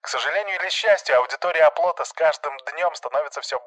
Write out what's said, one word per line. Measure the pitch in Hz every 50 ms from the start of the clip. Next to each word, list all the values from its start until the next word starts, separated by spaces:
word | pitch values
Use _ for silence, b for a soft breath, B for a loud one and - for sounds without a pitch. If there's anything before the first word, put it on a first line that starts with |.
К | -
сожалению | - - 127 120 139 160 196 208 202 190 180
или | 175 185
счастью, | 175 - - 220 202 185 - - 131
аудитория | 123 123 127 135 - - 175 170 160 160
оплота | 147 - - 170 180 170 - 131
с | - -
каждым | - 165 160 143 - - 143 139 135 - -
днём | - 160 175 175 156
становится | - - 131 127 143 151 143 - 139
всё | 131 - 135 123 -